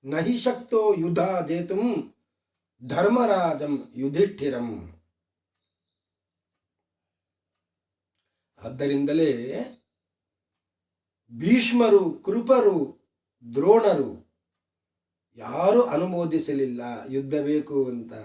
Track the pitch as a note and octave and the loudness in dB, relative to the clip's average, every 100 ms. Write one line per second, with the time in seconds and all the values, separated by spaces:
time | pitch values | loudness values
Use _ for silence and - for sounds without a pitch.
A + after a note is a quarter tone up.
0 | C3+ D#3 E3+ B3 B3+ A#3+ - A3+ G#3+ F3+ | -4 -4 -2 0 -2 -4 -2 0 2 0
1 | E3+ E3+ F#3 F#3 D3+ E3+ F3 F#3+ A#3+ F#3 | 0 0 0 -2 -2 -6 -4 -2 -2 -2
2 | - _ _ _ _ _ _ _ B2 C#3 | -8 _ _ _ _ _ _ _ -6 0
3 | G3 A#3+ A3+ F#3+ E3+ C#3+ D3 C#3+ - B2 | 2 2 2 2 0 -2 -4 -6 -6 -8
4 | C#3 D3+ G3+ - C#3+ B2 A#2+ G2+ E2+ - | -4 0 0 0 -6 -6 -8 -10 -14 -20
5 | _ _ _ _ _ _ _ _ _ _ | _ _ _ _ _ _ _ _ _ _
6 | _ _ _ _ _ _ _ _ _ _ | _ _ _ _ _ _ _ _ _ _
7 | _ _ _ _ _ _ _ _ _ _ | _ _ _ _ _ _ _ _ _ _
8 | _ _ _ _ _ _ A#2 C3 C#3+ C#3 | _ _ _ _ _ _ -16 -6 -2 0
9 | C#3+ D#3 D#3 A#2 B2 E3+ B3+ - _ _ | 0 2 2 0 -4 -8 -10 -14 _ _
10 | _ _ _ _ _ _ _ _ _ _ | _ _ _ _ _ _ _ _ _ _
11 | _ _ _ A#2 E3 B3 A#3 A#3+ A3+ G3+ | _ _ _ -6 2 2 4 2 6 6
12 | F3 - F#3+ A3+ A#3 B3+ G#3 F3 C3+ - | 4 -4 -4 -4 4 6 6 2 -4 -8
13 | _ _ _ _ A#2 B2 F3 A3+ G#3 D#3+ | _ _ _ _ -8 0 6 6 6 2
14 | A#2 F#2+ _ _ _ _ _ _ _ _ | -2 -8 _ _ _ _ _ _ _ _
15 | _ _ _ - B2 B2 F#3 A#3 A#3+ F#3 | _ _ _ -18 -10 2 4 6 4 0
16 | F3+ F3 E3 D#3 - C#3 C3 A#2+ A#2+ A#2+ | -2 -2 -2 -2 -2 -2 -2 -4 -10 -12
17 | C3+ C3+ C#3 D3 D3 D3+ D3 C#3+ B2+ A#2+ | -6 -6 -4 -4 0 -2 -2 -2 -2 -4
18 | A2+ - | -10 -16